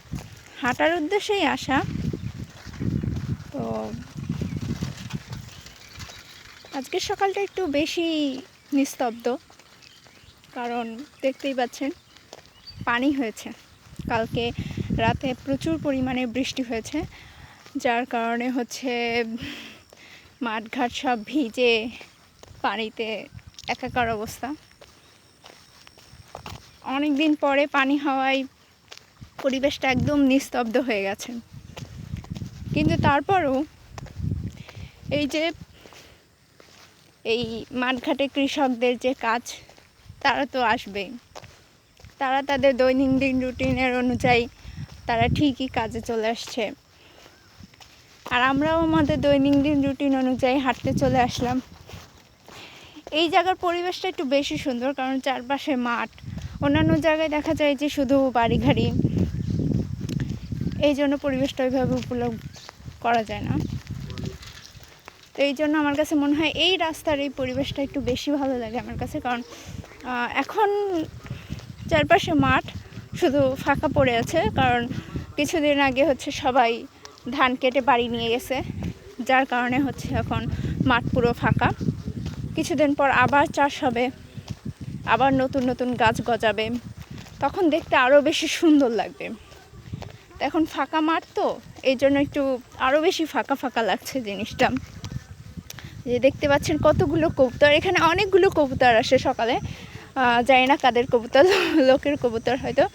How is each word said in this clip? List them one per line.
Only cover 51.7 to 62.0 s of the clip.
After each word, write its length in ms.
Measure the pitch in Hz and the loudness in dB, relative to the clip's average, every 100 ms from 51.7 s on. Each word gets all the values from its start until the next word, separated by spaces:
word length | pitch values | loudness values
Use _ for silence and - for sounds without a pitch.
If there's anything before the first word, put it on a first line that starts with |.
| - - - - - - _ - - - - - 302 - | -20 -18 -18 -20 -20 -20 _ -20 -20 -20 -20 -20 -20 -6
এই 140 | 294 330 | 0 2
জায়গার 260 | 370 359 370 | 4 2 0
পরিবেশটা 500 | 359 349 359 359 381 | 0 -2 -2 -4 -6
একটু 160 | 359 277 | -4 0
বেশি 280 | 277 285 311 | 0 0 -4
সুন্দর, 320 | 294 240 262 | -4 -2 -4
কারণ 220 | 277 262 269 | -4 -4 -2
চারপাশে 520 | 269 254 240 277 - 254 | -2 -4 -2 -4 0 -2
মাঠ, 340 | 240 233 226 - - - - - | 0 -2 -4 -8 -12 -10 -10 -2
অন্যান্য 320 | 285 302 320 320 | 2 4 4 4
জায়গায় 300 | 320 311 320 | 4 2 2
দেখা 220 | 302 285 | 0 0
যায় 200 | 311 294 269 | 2 2 2
যে 120 | 294 | -2
শুধু 280 | 294 254 277 269 | 0 2 4 4
বাড়িঘাড়ি, 560 | 240 233 233 247 233 240 - - - 180 - - - - - - - - - - - - - - - | 2 2 2 2 2 2 4 2 4 -2 -2 -2 -2 0 0 -2 -6 -6 -4 -4 -6 -8 -6 -4 0
এই 140 | 294 | 0
জন্য 180 | 277 285 285 | 2 0 0
পরিবেশটা 420 | 294 262 269 - | -2 0 -2 0
ওইভাবে 320 | 254 262 247 | -2 0 0
উপলব্ধ 460 | 254 | -2